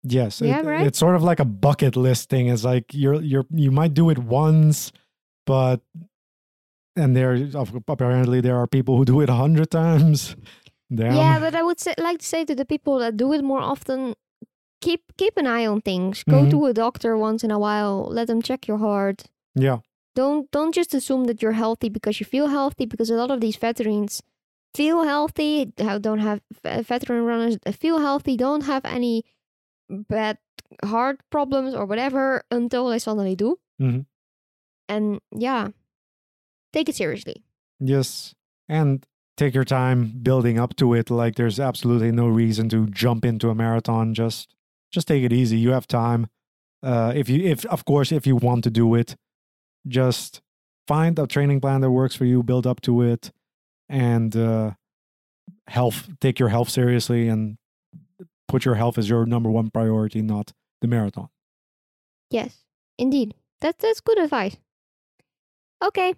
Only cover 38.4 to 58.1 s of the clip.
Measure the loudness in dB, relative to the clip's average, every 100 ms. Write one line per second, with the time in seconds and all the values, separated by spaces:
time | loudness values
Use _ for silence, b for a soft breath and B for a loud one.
38.4 | _ _ _ 0 0 0 _ _ _ -2
39.4 | 0 0 0 0 2 2 0 -2 0 2
40.4 | 2 0 -2 0 2 2 0 0 -2 0
41.4 | -2 0 -4 -2 0 2 2 2 2 4
42.4 | 2 0 0 0 0 0 0 0 -2 0
43.4 | -2 0 0 -2 0 -2 0 -2 -4 -4
44.4 | -14 _ _ _ _ -6 0 0 2 2
45.4 | 2 2 2 0 0 -2 0 0 -2 _
46.4 | _ _ _ _ -2 0 0 0 0 0
47.4 | 2 -2 -2 -6 0 2 2 0 2 2
48.4 | 2 2 0 2 2 2 0 -8 _ _
49.4 | _ _ _ _ -6 0 0 0 -6 -18
50.4 | _ _ _ _ -4 0 2 0 -2 0
51.4 | 0 0 0 0 2 2 0 0 2 2
52.4 | 2 0 0 -2 0 2 2 0 -6 _
53.4 | _ _ _ _ _ -2 2 2 0 0
54.4 | 0 0 -4 -8 _ _ _ _ _ _
55.4 | -20 -20 -6 0 0 -2 -12 -4 -2 0
56.4 | 0 0 -2 0 0 0 0 0 0 -2
57.4 | -4 -8 _ _ _ -20 _